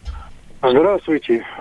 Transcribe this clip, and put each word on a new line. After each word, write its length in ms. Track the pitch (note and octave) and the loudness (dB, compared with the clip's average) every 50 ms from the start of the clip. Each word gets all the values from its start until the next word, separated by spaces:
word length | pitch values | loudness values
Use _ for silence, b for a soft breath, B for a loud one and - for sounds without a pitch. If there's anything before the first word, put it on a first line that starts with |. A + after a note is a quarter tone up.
| - B B B B B B B - - - - - | -14 B B B B B B B -20 -20 -8 -2 2
Здравствуйте, 840 | C3 B2+ C#3 E3 G3 G3+ F3 - - D#3 C#3 - - A#2 A#2 - - - - | 4 4 6 4 4 2 0 0 -2 -2 -2 0 0 0 0 -2 -6 -14 -12